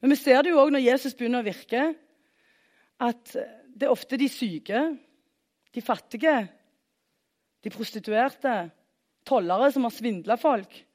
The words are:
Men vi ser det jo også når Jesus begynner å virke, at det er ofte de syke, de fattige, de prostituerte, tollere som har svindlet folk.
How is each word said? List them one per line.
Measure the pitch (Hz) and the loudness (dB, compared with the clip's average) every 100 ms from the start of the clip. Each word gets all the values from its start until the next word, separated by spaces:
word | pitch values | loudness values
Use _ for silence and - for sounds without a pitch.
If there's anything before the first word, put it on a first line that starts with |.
Men | 254 | 4
vi | 285 | 2
ser | - 254 294 | 6 4 6
det | |
jo | 330 | 4
også | 277 285 | 4 4
når | 247 | 2
Jesus | 262 269 - | 2 -2 -6
begynner | 233 247 | -4 -2
å | 214 | -4
virke, | 180 - 233 302 320 _ _ _ _ _ _ _ _ _ _ | -8 -6 -2 -2 -4 _ _ _ _ _ _ _ _ _ _
at | 240 233 - - - 226 _ | -4 -4 -10 -10 -10 -14 _
det | 214 277 | -6 0
er | 247 | 0
ofte | - 262 | -2 -2
de | 269 | -2
syke, | - 226 160 - 208 311 285 _ _ _ _ _ _ _ | -2 -6 -6 -4 -2 -2 -4 _ _ _ _ _ _ _
de | - | -14
fattige, | - 226 - 226 320 285 196 _ _ _ _ _ _ _ _ _ _ _ | -6 -6 -6 -2 0 0 -2 _ _ _ _ _ _ _ _ _ _ _
de | 220 | -14
prostituerte, | - 220 220 196 214 262 - 269 220 175 _ _ _ _ _ - | -10 -12 -10 -4 0 0 -2 -4 -4 -6 _ _ _ _ _ 0
tollere | 254 175 185 269 | 0 2 2 2
som | 277 240 | 2 -4
har | - | -4
svindlet | 233 196 165 240 320 | -6 -6 -2 0 2
folk. | 247 196 - _ | 0 -2 -20 _